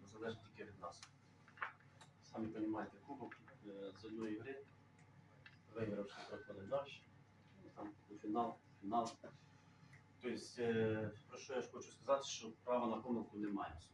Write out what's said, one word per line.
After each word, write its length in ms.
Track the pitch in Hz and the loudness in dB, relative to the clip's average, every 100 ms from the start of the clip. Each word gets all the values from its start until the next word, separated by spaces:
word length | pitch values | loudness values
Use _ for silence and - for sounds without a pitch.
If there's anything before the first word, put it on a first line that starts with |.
| 101 | -10
залежить 300 | 110 113 110 | -4 -2 -4
тільки 300 | - - 101 | -6 -10 -10
від 80 | 98 | -8
нас. 200 | - - - - - - - - - - - - - - | -10 -10 -14 -18 -20 -20 -20 -6 -6 -6 -18 -20 -20 -20
Самі 300 | - 113 110 110 | -10 -4 -2 0
розумієте, 420 | 107 107 101 - - | 2 2 0 -6 -10
кубок, 280 | 135 110 - - - 104 | -8 -8 -10 -16 -14 -10
е, 240 | 98 98 95 | -8 -8 -8
з 40 | 107 | -8
одної 340 | 110 110 107 | -4 -2 -4
гри, 240 | 120 135 - - - - - - - - - - - | -6 -8 -10 -18 -20 -20 -20 -20 -20 -18 -18 -18 -10
вигравши, 420 | 113 107 101 101 - - | -2 0 0 -2 -6 -8
проходить 400 | 101 - 98 101 | -8 -8 -8 0
далі. 320 | 135 - - - - - - - - - - | 0 0 -6 -14 -20 -20 -20 -20 -18 -14 -8
Там 180 | 311 - - - | -8 -8 -12 -6
фінал, 340 | - 226 - - - - | 2 4 4 0 -12 -10
фінал. 300 | - 233 226 - - - - - - - - - - - | 0 4 4 0 -12 -14 -20 -20 -20 -20 -20 -20 -20 -6
Тобто, 160 | 123 107 - - | -2 0 -2 2
е, 520 | 117 113 110 107 110 - - | 4 6 6 6 2 -4 -10
про 80 | - | -10
що 160 | - | -2
я 80 | 131 | 0
ж 80 | - | 0
хочу 200 | - - | -4 -10
сказати, 320 | - - - | -2 6 6
що 280 | - - 113 | 6 -2 -4
права 360 | - - 123 117 | -4 4 6 6
на 100 | 107 | 4
помилку 360 | 123 117 101 104 | 4 2 2 0
немає. 440 | 104 98 - - - | 2 2 0 -4 -12